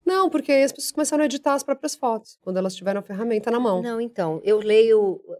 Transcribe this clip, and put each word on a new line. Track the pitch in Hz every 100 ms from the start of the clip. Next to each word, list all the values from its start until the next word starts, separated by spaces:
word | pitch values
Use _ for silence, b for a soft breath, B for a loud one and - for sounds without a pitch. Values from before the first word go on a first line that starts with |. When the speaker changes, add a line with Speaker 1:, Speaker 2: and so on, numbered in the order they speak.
Speaker 1:
Não, | - 370 370
porque | 294 277
aí | 277
as | 269
pessoas | - -
começaram | - 302 302
a | 302
editar | 277 294
as | 277
próprias | 277 277 302
fotos, | - 226 220 - _
quando | - 185
elas | 190
tiveram | 185 185 196
a |
ferramenta | 202 196 226 214 226
na | 233
mão. | 240 185
Speaker 2:
Não, | 240 226
então, | 233 233 165 160
eu | - 214
leio, | 214 214 226 220 202 180 - 175